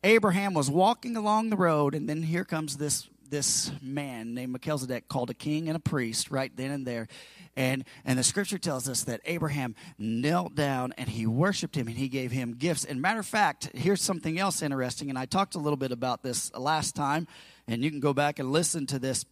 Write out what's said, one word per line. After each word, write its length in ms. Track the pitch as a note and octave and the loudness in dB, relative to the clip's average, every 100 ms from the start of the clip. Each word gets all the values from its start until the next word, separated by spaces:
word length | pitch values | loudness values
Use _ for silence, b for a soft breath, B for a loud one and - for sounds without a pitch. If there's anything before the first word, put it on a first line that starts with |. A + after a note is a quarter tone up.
Abraham 520 | F#3+ A3+ G#3 F3+ G3+ | 8 6 6 4 2
was 160 | E3+ C3+ | 2 2
walking 440 | D3+ F#3+ A#3+ B3 | 6 6 4 -2
along 360 | A3+ G#3 G#3+ A3+ | -2 2 2 2
the 80 | G#3 | 4
road," 360 | F3+ D3+ C#3+ | 4 6 4
and 140 | D3+ D3 | 2 -2
then 140 | D3+ | -2
here 240 | D#3+ E3+ - | 0 -2 0
comes 320 | D#3+ D#3 C#3 | -4 -4 -4
this, 280 | D3 C#3 - _ - | -2 -2 -4 _ -6
this 420 | D3 C3+ - - C#3 | -2 0 0 -2 -6
man 500 | C3+ C#3 C#3+ A#2+ A2+ | -6 -6 -6 -8 -8
named 200 | A#2+ B2+ | -6 -6
Melchizedek, 560 | B2+ - D3+ B2+ B2 - | -6 -2 -2 -2 -6 -4
called 200 | C3+ B2 | -4 -4
a 60 | |
king 340 | A#2+ D3+ D3+ E3 | -4 -2 -2 -2
and 80 | D#3+ | -2
a 20 | |
priest 520 | - D3 A#2 A2+ - | 0 0 0 -2 -2
right 200 | C3+ C3+ - | -2 -2 -4
then 140 | C3 | -6
and 160 | C#3+ B2+ | -4 -4
there. 200 | A#2 A2 B B B B | -4 -6 B B B B
And, 300 | - C3 C3 C3 B - | 0 0 0 -4 B 0
and 120 | B2+ | 2
the 40 | |
scripture 340 | B2 G3 G3 G3 | 2 0 -2 -4
tells 320 | E3+ C3+ C3 | -2 -2 -2
us 160 | B2 | -2
that 160 | - A#2 - | -2 -4 -4
Abraham 480 | E3+ D#3 C#3+ B2+ G#2+ B B | -2 -2 -2 -4 -6 B B
knelt 560 | G#2+ A2+ C#3 E3+ F3+ | -2 0 2 2 0
down 400 | D3 C#3+ C3+ B2+ - | 0 0 0 -2 -4
and 100 | B2 | -6
he 200 | A2 A2 | 0 0
worshiped 500 | A#2 F3+ G3 - - | 4 2 2 -2 -2
him 100 | A#2 | -4
and 120 | A#2 | -2
he 100 | C3+ | -2
gave 240 | C3 B2+ | -2 -2
him 220 | B2+ A#2+ | -2 -2
gifts. 320 | A#2+ D#3 D#3 - | -2 0 0 -2
And 160 | C3 | -2
matter 180 | E3 A3 | 0 0
of 60 | G3 | -2
fact, 420 | A3 F#3+ - - | 2 2 2 -8
here's 260 | - D3+ G3 | -2 2 2
something 380 | - F3+ D#3+ E3 | 2 -2 -2 0
else 240 | G3 - | 0 0
interesting, 480 | D3+ C3+ B2+ - C#3+ | 0 0 -2 -4 -6
and 80 | C3 | -4
I 80 | C3 | 0
talked 280 | F3+ G3 | 0 0
a 40 | F3+ | 0
little 180 | D3+ C#3+ | 0 0
bit 160 | C3+ | 0
about 300 | A#2+ B2+ A#2+ | -2 -2 -2
this 280 | C3 A#2+ - | -2 -4 -4
last 420 | - C3 D#3 - - | -4 0 0 0 -2
time, 320 | C#3 D3+ E3+ B B B - | 0 0 -2 B B B -6
and 160 | A#2 | -2
you 60 | C#3+ | 0
can 100 | D3 | 0
go 140 | C#3+ | 2
back 240 | C#3 D3 D3 | 4 2 0
and 140 | C3 | 0
listen 340 | D3 E3+ E3 C3+ | 2 2 -2 -2
to 120 | C3+ | -2
this. 280 | C3 B2 - | -2 -4 -6